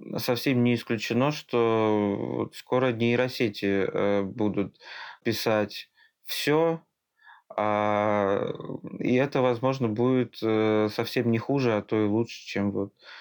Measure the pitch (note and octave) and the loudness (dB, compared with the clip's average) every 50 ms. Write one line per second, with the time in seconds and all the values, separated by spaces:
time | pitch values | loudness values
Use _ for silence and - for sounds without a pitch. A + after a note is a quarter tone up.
0 | - - - - - - B2 A#2 - C#3+ C3 B2 A#2+ B2 A#2+ A2+ - - A#2+ A2 | -12 -8 -8 -4 -2 -2 -2 0 0 2 2 4 4 4 2 0 -2 -2 -4 -4
1 | - - A2+ A#2 C3 D3 D3+ D3+ - - - A#2+ A#2 A2+ A2+ A2+ A2 G#2+ G#2+ G#2+ | -2 -2 0 2 2 0 0 -4 -6 -2 0 2 4 4 4 4 4 4 2 2
2 | G#2 G2+ G2 - - - - - A2 A2 - - - - B2+ B2+ C3 C3 A#2 A2 | 2 0 0 -2 -4 -4 -4 -4 -4 -6 -8 -12 -6 -2 0 2 2 2 0 2
3 | A#2 A#2 A#2+ A#2+ B2+ B2+ B2 - B2+ A2 G2+ - - G2 G2 G2 F#2+ - - - | 2 2 2 2 0 0 -2 -2 -2 -2 -2 -2 -2 0 0 0 0 0 0 0
4 | G2+ G2+ G2+ G2+ G2 F#2+ - - G#2+ G#2 G2 G#2 G2 - - _ - - - - | 0 0 0 0 -2 -2 -4 -2 -2 -2 0 -2 -4 -4 -6 _ -20 -18 -16 -16
5 | - - - - - A#2 A2 - - A#2+ A2 G#2+ G#2 G#2 - - - - _ _ | -16 -16 -14 -8 -6 -4 -4 -2 0 0 0 0 0 -2 -6 -12 -16 -18 _ _
6 | _ _ _ _ _ - - - - C#3+ D3 D#3 D#3+ E3 E3 E3 - _ _ _ | _ _ _ _ _ -8 -8 -4 0 2 2 4 4 2 0 -2 -6 _ _ _
7 | _ _ _ _ _ - - - _ - - - G#2 G#2+ G#2 G#2 G#2 G#2 G#2 G#2 | _ _ _ _ _ -20 -20 -20 _ -10 -4 -2 0 0 2 2 2 2 2 2
8 | G#2 G#2+ G#2 G#2 G2+ G2 G2+ G2 - - - - - - - - - - - - | 2 2 2 2 2 2 2 0 -2 -4 -6 -8 -10 -10 -10 -10 -10 -10 -8 -4
9 | - - A#2+ B2+ C3+ C#3 - C#3+ B2+ B2+ B2 A2+ A#2+ C3 C3+ C3+ B2+ A2+ G#2+ G#2+ | 0 2 2 2 2 0 0 0 2 2 0 0 0 -2 0 0 0 -2 0 2
10 | A#2+ B2+ C3 B2+ B2 A#2+ - - - A2 A2 A2 A2 A2 G#2+ G#2+ G#2+ G#2+ G#2+ - | 2 2 2 2 0 -2 -4 -4 -2 0 2 2 4 4 4 2 2 0 0 -2
11 | A2+ - - C3 B2 A#2 A#2 A2+ A2+ - C#3 C#3+ C3 B2 A2+ G#2 G2+ - A2+ A2 | -4 -2 -2 0 2 2 2 0 0 0 -2 0 2 2 0 0 -2 0 0 0
12 | G#2+ G#2 G#2 A2 A#2 - - - - - - G2 G2 G2+ G2 G2+ G2 G2+ - _ | 2 2 2 0 0 -2 -6 -16 -12 -8 -4 -2 -2 -2 -2 -2 -4 -6 -8 _
13 | - - - - | -20 -20 -20 -18